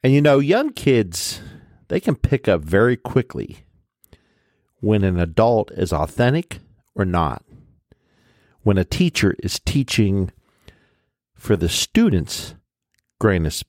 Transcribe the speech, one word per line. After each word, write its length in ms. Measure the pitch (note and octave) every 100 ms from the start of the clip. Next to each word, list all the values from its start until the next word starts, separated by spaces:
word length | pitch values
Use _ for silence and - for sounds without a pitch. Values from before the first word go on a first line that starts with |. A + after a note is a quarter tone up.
And 100 | C3
you 80 | C#3+
know, 180 | D3 C#3
young 320 | C#3+ G#3 D4
kids, 680 | - - B2 F#2+ E2 - - - - _ _ _
they 120 | E3+
can 160 | - D3+
pick 320 | - C3+ -
up 140 | F2
very 360 | D2+ F#2+ A#2+ B2
quickly 640 | A#2+ C3 B2 - - - _ _ _ _ _ - _ _ _ _ _ _
when 240 | G#2 G#2+
an 160 | G2 F2+
adult 520 | E2+ D#2+ A2+ A2+ -
is 220 | D#2 F2+
authentic 680 | D#2 D2+ - B2 D3+ E3+ - _ _ _ -
or 100 | F#2+
not, 380 | F2 D#2 A1+ _ - _ _ _ _ _ _ _ _ _ _
when 140 | G#2+ F#2+
a 60 |
teacher 520 | F2+ - F3+ - - -
is 200 | F2+ -
teaching 720 | - - C3 - G#2 G2 F#2 _ _ _ - _ _ _ _ _ _ _
for 200 | - G2
the 140 | E2+
student's 880 | - - - A3+ G2 - - - - _ _ _ _ _ _
greatest 440 | A2 F#2+ D#2 -